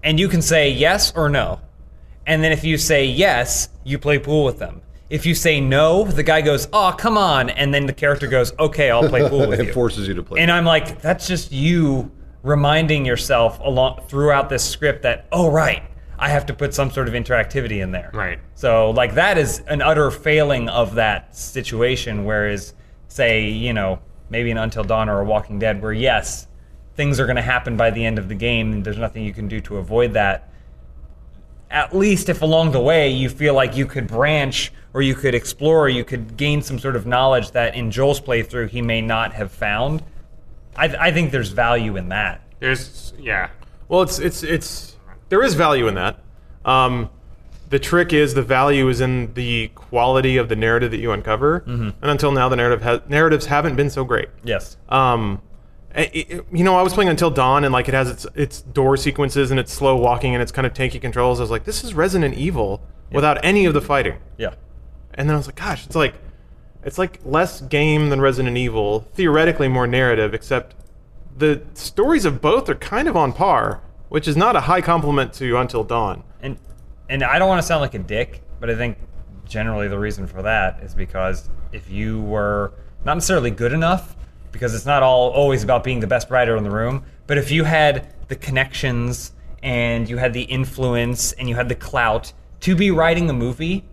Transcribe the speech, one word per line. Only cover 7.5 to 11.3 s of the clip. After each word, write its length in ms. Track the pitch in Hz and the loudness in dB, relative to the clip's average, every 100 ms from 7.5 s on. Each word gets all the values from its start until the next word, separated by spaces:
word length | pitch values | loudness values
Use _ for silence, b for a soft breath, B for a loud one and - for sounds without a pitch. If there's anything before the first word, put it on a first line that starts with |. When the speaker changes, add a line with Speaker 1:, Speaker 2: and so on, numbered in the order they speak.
| - 139 | 0 0
Speaker 1:
then 120 | 143 139 | 2 0
the 60 | |
character 340 | - 147 143 131 | 0 0 0 0
goes, 260 | 131 123 - | 2 0 0
"Okay, 320 | 151 147 139 | -2 2 2
I'll 180 | 117 151 | 4 4
play 180 | 127 143 | 4 2
pool 200 | 139 117 | 2 2
with 120 | 104 | 2
Speaker 2:
<laughs> 0 | |
It 80 | 104 | 0
Speaker 1:
you." 60 | |
Speaker 2:
forces 340 | 127 117 104 98 | 0 0 0 -4
you 60 | |
to 100 | 90 | -6
play. 160 | - - | -4 0
Speaker 1:
And 120 | 165 | 2
I'm 120 | 175 170 | 4 4
like, 360 | 160 156 - | 2 0 -6
that's 260 | 151 180 | -2 -2
just 240 | - | -2